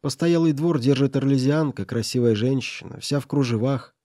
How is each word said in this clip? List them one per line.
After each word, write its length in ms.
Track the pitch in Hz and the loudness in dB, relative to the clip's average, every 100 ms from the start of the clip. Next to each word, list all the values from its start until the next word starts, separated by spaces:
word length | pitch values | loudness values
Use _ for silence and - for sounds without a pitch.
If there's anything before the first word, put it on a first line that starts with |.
Постоялый 520 | 143 - 170 170 165 | -6 -2 2 4 2
двор 260 | 143 170 156 | 2 0 0
держит 360 | 120 135 135 135 | 2 2 2 0
орлезианка, 680 | 135 139 127 151 156 - | 0 2 2 0 -2 -4
красивая 500 | 95 113 113 127 120 | -6 -4 -2 0 2
женщина, 640 | 107 120 135 117 - - - | 2 0 -2 -4 -12 -14 -14
вся 200 | - 143 | -4 -4
в 60 | 127 | -2
кружевах 680 | 143 127 117 123 135 - _ | 0 0 0 0 -2 -6 _